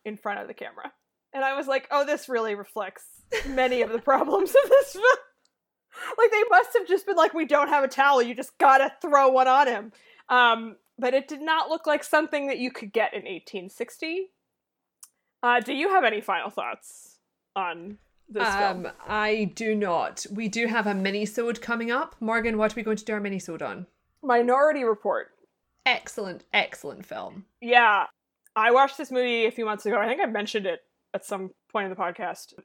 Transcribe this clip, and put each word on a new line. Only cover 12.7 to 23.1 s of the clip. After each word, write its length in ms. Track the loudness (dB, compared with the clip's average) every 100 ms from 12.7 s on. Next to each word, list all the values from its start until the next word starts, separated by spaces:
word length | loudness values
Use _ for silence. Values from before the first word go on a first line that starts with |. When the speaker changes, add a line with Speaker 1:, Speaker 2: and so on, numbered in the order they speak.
Speaker 1:
could 220 | -8 -6
get 220 | -2 -2
in 120 | -4 -12
eighteen 440 | -14 -12 -14 -12
sixty. 600 | -12 -12 -10 -8 -8 -10 _ _ _ _ _ _ _ -20 _ _ -6
Uh, 180 | 0 0
do 120 | 0
you 160 | -4 0
have 160 | 2
any 160 | 2 0
final 300 | -4 -4 -4
thoughts 680 | -8 -8 -10 -16 -20 -20 _ _ _ _ -8
on 420 | -6 -8 -14 -18 _ _ _
this 180 | -4 -2
film? 320 | 0 -2 -2 -10
Speaker 2:
Um, 60 | -12 -6
I 420 | -2 0 0 -2
do 200 | -4 -2
not. 520 | -2 0 0 -2 -6 -12
We 180 | -8 -6
do 180 | -2 -2
have 200 | 0 0
a 80 |
mini-sode 680 | -2 -2 -2 -4 -4 -4 -4
coming 280 | -6 -6 -2
up. 240 | -4 -4 -8
Morgan, 380 | -4 -2 -2 0
what 140 | -2
are 40 | -2
we 60 |
going 160 | -4 -4
to 60 |
do 100 | -4